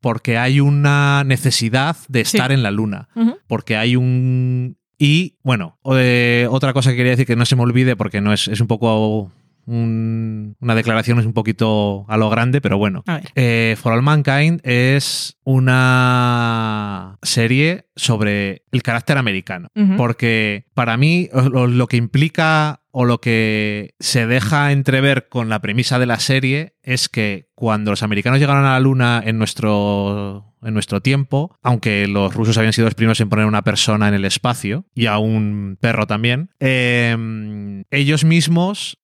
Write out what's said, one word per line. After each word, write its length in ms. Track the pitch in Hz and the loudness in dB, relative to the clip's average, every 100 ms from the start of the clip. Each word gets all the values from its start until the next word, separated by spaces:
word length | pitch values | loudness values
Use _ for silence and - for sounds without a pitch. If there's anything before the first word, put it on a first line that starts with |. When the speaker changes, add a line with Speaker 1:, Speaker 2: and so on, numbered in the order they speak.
Speaker 1:
Porque 380 | 127 113 - 117 | -2 -4 -2 0
hay 220 | 127 139 | 2 2
una 600 | 139 143 143 143 143 143 | 4 4 2 2 2 2
necesidad 720 | 139 131 139 - 117 123 143 165 - | 2 0 0 0 0 0 0 -4 -4
de 160 | 127 | -2
Speaker 2:
Sí. 120 | 110 220 | 0 0
Speaker 1:
estar 120 | 131 | 2
en 100 | 139 | 2
la 80 | 113 | 0
luna. 380 | 101 110 98 - | 0 -4 -6 -10
Speaker 2:
Ujú. 220 | - 226 359 _ | -2 0 -2 _
Speaker 1:
Porque 300 | 113 - 110 | -6 -2 -2
hay 200 | 117 123 | 2 2
un, 800 | 127 127 127 127 127 127 127 - _ _ | 2 0 0 0 0 -2 -6 -12 _ _
y, 380 | 143 151 180 _ | 2 2 0 _
bueno, 360 | 131 123 85 _ 135 | -2 -2 -2 _ 0
eh, 540 | 131 127 123 120 120 120 | 2 4 2 2 2 2
otra 220 | 131 135 | 0 0
cosa 180 | 131 127 | 0 0
que 60 | 123 | 2
quería 160 | 123 | 2
decir 140 | 123 131 | 2 2
que 100 | 113 | 2
no 80 | |
se 120 | 120 127 | 2 2
me 60 | |
olvide 320 | 120 120 127 117 | 2 2 2 0
porque 260 | 104 104 | -2 -2
no 100 | 101 | 0
es, 160 | 104 - | 0 -2
es 120 | 104 | -2
un 40 | 113 | 0
poco 640 | 110 117 110 107 110 98 _ _ _ - | 0 2 2 2 -2 -4 _ _ _ -8
un... 920 | 117 113 113 113 113 113 110 107 107 | -4 -2 -2 -4 -4 -6 -8 -12 -8
una 140 | 123 | -2
declaración 440 | 113 113 110 110 120 | 0 2 0 2 2
es 60 | 110 | 2
un 60 | |
poquito 720 | 110 107 104 113 107 104 98 101 | 0 -2 0 0 2 0 -2 -4
a 80 | 107 | 0
lo 120 | 110 | 2
grande, 300 | 113 120 143 | 2 0 0
pero 160 | 110 98 | 0 0
bueno. 260 | 104 92 - | 0 -4 -6
Speaker 2:
A 100 | 160 | -8
ver. 140 | 185 - | -6 -2
Speaker 1:
Eh, 400 | 123 117 113 110 | 0 2 0 0
For 140 | - | 0
All 100 | 113 | 0
Mankind 580 | 135 151 143 139 151 170 | 2 2 2 2 0 -2
es 720 | 135 123 127 139 139 - - - | -2 0 2 2 -2 -6 -10 -10
una 1700 | - 131 127 127 127 127 127 123 123 120 117 113 110 107 104 98 92 98 | 0 2 4 4 4 2 2 2 2 0 -2 -2 -4 -4 -6 -8 -12 -12
serie 640 | - - 113 127 151 180 _ | -4 0 2 2 0 -2 _
sobre 680 | - - 113 104 101 101 95 _ | -10 -2 0 0 0 -4 -6 _
el 100 | 131 | -4
carácter 340 | 123 117 - 143 | -2 -4 -2 -2
americano. 500 | 120 95 - 90 87 - | 0 -4 -6 -12 -10 0
Speaker 2:
Ujú. 200 | 202 190 | 2 2
Speaker 1:
Porque 720 | 120 117 120 113 107 104 - | 0 0 0 0 0 -4 -8
para 220 | - 120 113 | -4 -2 2
mí, 320 | 147 170 180 | 2 0 -2
o, 60 | 131 | 0
o 260 | 131 131 123 | 0 2 2
lo 180 | 123 123 | 2 0
que 120 | 123 | 0
implica 840 | 117 131 156 - 160 156 151 147 _ | 0 0 0 0 0 2 0 -4 _
o 140 | 135 | -2
lo 160 | 123 117 | 0 0
que 720 | 123 113 110 107 107 104 101 _ | 0 0 0 0 -2 -6 -10 _
se 260 | - 127 113 | -4 -2 0
deja 460 | 123 104 151 143 | 0 0 0 2
entrever 560 | 139 135 131 135 135 - | 0 2 2 2 0 -2
con 200 | 123 113 | -6 -4
la 120 | 107 | -4
premisa 400 | 98 107 123 123 | -2 -2 0 0
de 60 | 123 | 0
la 120 | 117 | 0
serie 560 | - 135 131 139 160 _ | 0 0 0 -2 -6 _
es 260 | - 127 - | -6 -4 -2
que 400 | - 107 98 - | -2 -4 -4 -12
cuando 380 | _ 117 107 107 | _ -2 -2 -2
los 100 | 101 | -2
americanos 380 | 107 101 110 135 | -2 -2 2 2
llegaron 240 | 143 139 | 2 2
a 80 | 139 | 4
la 80 | 131 | 4
luna 420 | 135 131 123 120 | 2 4 2 0
en 140 | 110 110 | 0 -2
nuestro, 1160 | 110 - 110 104 101 101 101 101 101 98 104 _ | -2 -2 -2 0 0 0 -2 -4 -6 -10 -18 _
en 120 | 117 | -6
nuestro 260 | 107 - 101 | -4 -2 -2
tiempo, 560 | 131 135 135 139 165 _ | 0 0 0 -2 -4 _
aunque 460 | 127 123 - 101 101 | -2 0 0 0 0
los 260 | 101 98 | 0 0
rusos 240 | 95 110 113 | 0 0 2
habían 140 | 110 | 2
sido 140 | 107 113 | 2 0
los 100 | - | 2
primeros 240 | 113 110 | 0 2
en 80 | 107 | 0
poner 180 | 107 107 | 2 2
una 160 | 107 | 0
persona 460 | 101 101 - 107 104 | 0 0 0 0 2
en 60 | |
el 100 | 101 | 0
espacio 600 | 95 - 123 120 101 117 190 | -2 -2 -4 -4 -4 -6 -8
y 120 | - 117 | -2 0
a 120 | 104 | 0
un 600 | 110 110 107 104 101 95 | 0 0 -2 -4 -8 -4
perro 280 | 120 110 107 | -2 -2 -2
también, 420 | 107 117 123 170 _ | -2 0 -2 -4 _
em, 1300 | 135 127 123 120 120 117 113 110 107 104 101 98 98 | -2 0 0 2 0 -2 -4 -8 -10 -10 -10 -12 -6
ellos 340 | 143 139 151 | -2 0 2
mismos 760 | 156 170 151 170 180 202 - - | 4 2 2 0 0 -4 -10 -14